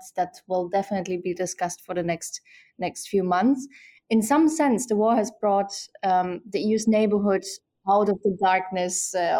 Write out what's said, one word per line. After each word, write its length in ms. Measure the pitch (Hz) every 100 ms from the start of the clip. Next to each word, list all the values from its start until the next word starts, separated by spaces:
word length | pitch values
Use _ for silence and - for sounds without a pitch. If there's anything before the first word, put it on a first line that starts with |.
| - -
that 220 | 175 - -
will 200 | 185 175
definitely 480 | 196 196 196 175 180
be 160 | 180
discussed 480 | 175 180 - 175 -
for 140 | -
the 80 | 180
next, 400 | 170 180 - - _ - _ -
next 300 | 180 - -
few 160 | 202
months. 420 | 180 180 220 269 - - - - -
In 100 | 220
some 300 | 214 294 320
sense, 360 | 311 285 220 233
the 100 | 208
war 200 | 220 233
has 160 | 214 -
brought, 320 | 214 196 196 - - -
um, 380 | 190 185 180 175 214
the 140 | 190
E 60 | 208
U's 200 | 220 220
neighborhood 580 | 214 214 208 202 190 - - _ _ 190
out 220 | 202 208
of 100 | 190
the 140 | 208 180
darkness, 760 | 190 185 185 190 180 185 -
uh, 200 | 185 170 165